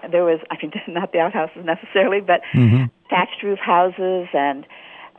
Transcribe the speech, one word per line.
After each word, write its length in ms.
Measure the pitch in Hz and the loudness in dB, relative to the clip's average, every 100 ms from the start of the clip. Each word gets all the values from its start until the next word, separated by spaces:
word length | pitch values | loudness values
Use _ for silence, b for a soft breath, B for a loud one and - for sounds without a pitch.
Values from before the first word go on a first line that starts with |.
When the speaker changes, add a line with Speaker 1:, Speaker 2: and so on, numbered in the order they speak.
| 180 | 0
Speaker 1:
There 120 | 170 | 2
was, 160 | 175 160 - | 2 2 -2
I 40 | 160 | -8
mean, 100 | 151 208 - | -8 -10 -8
<laughs> 0 | |
not 240 | 170 170 | -6 -4
the 80 | 170 | 0
outhouses 460 | 165 - 160 - 165 | 0 -2 -6 -6 -4
necessarily, 560 | 165 - 202 190 196 | -4 -2 0 2 0
but 200 | 185 175 - | 2 0 2
Speaker 2:
Mm-hmm. 320 | 143 120 120 127 _ _ | 4 6 4 2 _ _
Speaker 1:
thatched 320 | 180 185 - | 0 0 -4
roof 140 | 202 196 | -4 -4
houses 680 | - 175 185 180 185 185 180 | 2 4 4 0 -2 -2 -2
and, 320 | 151 143 139 151 B B B B | -2 -2 -4 -10 B B B B